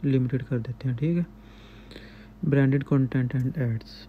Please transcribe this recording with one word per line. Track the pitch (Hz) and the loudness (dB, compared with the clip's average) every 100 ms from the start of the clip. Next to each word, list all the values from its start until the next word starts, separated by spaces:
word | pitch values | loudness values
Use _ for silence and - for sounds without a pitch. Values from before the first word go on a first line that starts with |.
| 143 | 4
limited | 131 127 127 | 2 2 -2
कर | - 123 | -2 -4
देते | 113 120 131 | -4 -6 -4
हैं, | 120 | 0
ठीक | 151 175 | 0 0
है। | 170 - - - - - - - - - - - - | -2 -8 -20 -20 -20 -20 -18 -18 -18 -20 -20 -6 2
Branded | 139 135 139 139 | 4 6 4 2
content | 139 131 135 123 131 | 2 4 2 0 0
and | 127 - | -2 0
ads | 120 113 - - | -2 -2 -6 -18